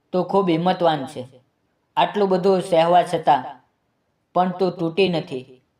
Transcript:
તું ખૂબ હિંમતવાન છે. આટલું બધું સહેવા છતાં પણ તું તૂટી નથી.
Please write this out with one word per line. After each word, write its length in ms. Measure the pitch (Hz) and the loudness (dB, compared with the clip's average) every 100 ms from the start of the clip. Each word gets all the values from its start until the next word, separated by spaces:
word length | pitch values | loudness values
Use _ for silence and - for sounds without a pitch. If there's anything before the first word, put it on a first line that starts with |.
| _ | _
તું 140 | 180 175 | -4 0
ખૂબ 240 | 196 190 | 0 0
હિંમતવાન 560 | 160 175 180 170 156 127 | 0 0 0 0 0 -6
છે. 220 | 135 123 127 _ _ _ _ _ - | -12 -16 -20 _ _ _ _ _ -2
આટલું 340 | 175 202 196 | -2 0 0
બધું 320 | 185 190 185 | 2 2 0
સહેવા 420 | 185 165 165 175 | 2 2 4 4
છતાં 600 | 170 165 160 135 147 131 _ _ _ _ _ _ _ | 2 0 2 0 0 -16 _ _ _ _ _ _ _
પણ 180 | 175 185 | -2 -2
તું 260 | 175 190 185 | 0 -2 -2
તૂટી 320 | 165 165 185 | -4 0 0
નથી. 520 | 165 - 131 - - _ _ | 0 -6 -10 -12 -20 _ _